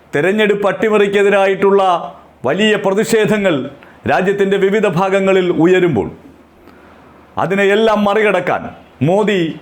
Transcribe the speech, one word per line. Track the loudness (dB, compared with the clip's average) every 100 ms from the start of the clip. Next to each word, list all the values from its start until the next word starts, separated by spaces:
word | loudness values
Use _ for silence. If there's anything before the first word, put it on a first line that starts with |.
| -8 -2
തെരഞ്ഞെടുപ്പ് | -2 0 0 0 -2
അട്ടിമറിക്കെതിരായിട്ടുള്ള | -2 0 0 2 2 2 2 2 0 2 2 2 0 -4 -16 -20 _ -4
വലിയ | 0 0 0 0
പ്രതിഷേധങ്ങൾ | -2 0 0 2 0 0 -2 -6 -14 -20 -10 -2
രാജ്യത്തിൻ്റെ | 0 0 0 0 0 0
വിവിധ | 0 0 0
ഭാഗങ്ങളിൽ | 0 0 2 2 0 2
ഉയരുമ്പോൾ, | 2 4 2 0 -4 -10 -20 -20 -20 _ -20 -20 -20 -20 -20 -20 -14 -6
അതിനെയെല്ലാം | -4 0 0 2 2 2 0
മറികടക്കാൻ | 0 0 0 -2 -4 -6 -16 -20 -4 0
മോദി | 0 0 0 -2 -4